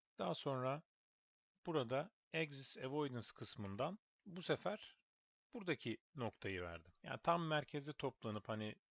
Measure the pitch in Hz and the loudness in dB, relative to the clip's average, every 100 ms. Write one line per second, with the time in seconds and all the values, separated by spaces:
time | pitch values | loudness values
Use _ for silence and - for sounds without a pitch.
0 | _ - 185 165 143 131 131 143 - _ | _ -4 -2 0 0 0 0 0 -4 _
1 | _ _ _ _ _ _ - 156 117 131 | _ _ _ _ _ _ 2 4 4 2
2 | 175 _ _ 165 156 139 127 - 131 147 | 2 _ _ 0 0 0 0 0 0 2
3 | 143 123 - - 117 - 98 101 147 202 | 2 0 -2 -2 -2 -2 -2 0 -2 -2
4 | _ _ 202 175 - 147 - 214 - - | _ _ -12 -6 0 2 2 -2 -8 -18
5 | _ _ _ _ _ 240 180 139 120 110 | _ _ _ _ _ -8 -2 0 0 -4
6 | _ 143 113 - 101 92 87 85 - - | _ -4 -4 -2 -2 -2 -2 -6 -12 -14
7 | - - - 170 160 151 139 147 143 143 | -6 -2 2 4 4 0 0 -6 -6 -2
8 | 139 - 113 104 - 107 107 - _ | -4 -2 -4 -4 -2 -2 -2 -6 _